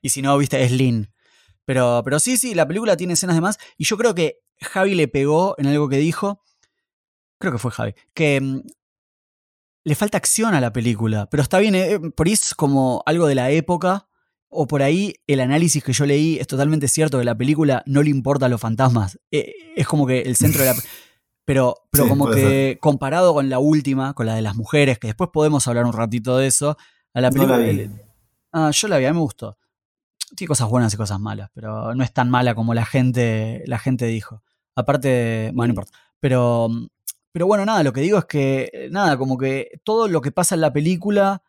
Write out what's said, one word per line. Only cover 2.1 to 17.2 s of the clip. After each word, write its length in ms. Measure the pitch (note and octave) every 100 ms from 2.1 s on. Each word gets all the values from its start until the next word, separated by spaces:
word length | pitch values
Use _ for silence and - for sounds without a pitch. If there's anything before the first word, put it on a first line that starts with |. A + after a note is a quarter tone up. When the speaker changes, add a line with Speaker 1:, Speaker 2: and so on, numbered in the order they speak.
| D3
Speaker 1:
sí, 180 | A#3 B3+
sí, 180 | B3+
la 120 | F3+ D3
película 300 | E3+ D#3 C#3+
tiene 160 | F3+
escenas 240 | E3+ F#3 E3
de 40 |
más. 160 | F3 G#3 - _
Y 60 |
yo 120 | - G3+
creo 180 | A#3
que 260 | F3+ D#3 - _ _
Javi 340 | - G3 F#3+ F#3
le 100 | C#3+
pegó 480 | C#3+ C#3 D#3 F#3 -
en 80 | C#3
algo 200 | D3 D3
que 100 | C#3
dijo. 440 | D#3 D#3+ G3+ G3+ _ _ _ _ _ _ _ _ _ _
Creo 140 | F#3
que 60 | A#2+
fue 120 | B2
Javi. 220 | - A2 - _
Que, 260 | - D#3 C#3
mm, 200 | C3+ C3+ - - _ _ _ _ _ _ _ _ _ _
le 100 | -
falta 240 | D3 G#3 F#3+
acción 360 | - - A3+
a 60 | E3
la 120 | B2
película. 540 | A#2 A#2 G#2+ A2+ G#2+ G2+
Pero 120 | D3
está 160 | C#3 F#3
bien, 160 | G#3+
eh, 240 | F#3 F#3 G3+ D#3+
por 120 | - D#3+
ahí 60 |
es 200 | G#3+ -
como 480 | - C#3+ C#3 C3 B2 -
algo 200 | E3+ D#3+
de 80 |
la 160 | C3+ B2+
época. 580 | D#3 D#3+ F3 F3+ G3 _ _ _ _ _
O 120 | - C#3+
por 160 | C#3+
ahí 320 | C#3 E3 G3+ - -
el 140 | C#3
análisis 420 | B2+ D3 E3+ D3+
que 100 | -
yo 100 | B2
leí 340 | C#3+ C#3+ D#3 D#3
es 80 | -
totalmente 400 | C3 C#3+ D#3 C#3
cierto, 320 | - D#3
que 60 | C3+